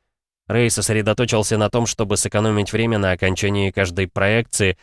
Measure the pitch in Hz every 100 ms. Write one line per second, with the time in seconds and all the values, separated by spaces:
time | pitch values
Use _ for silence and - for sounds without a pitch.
0 | _ _ _ _ - 113 117 - 101 107
1 | 107 107 120 110 101 107 104 120 110 -
2 | 101 101 104 107 110 104 98 110 117 107
3 | 95 92 95 92 101 101 98 98 92 87
4 | 92 - 98 113 - - 98 -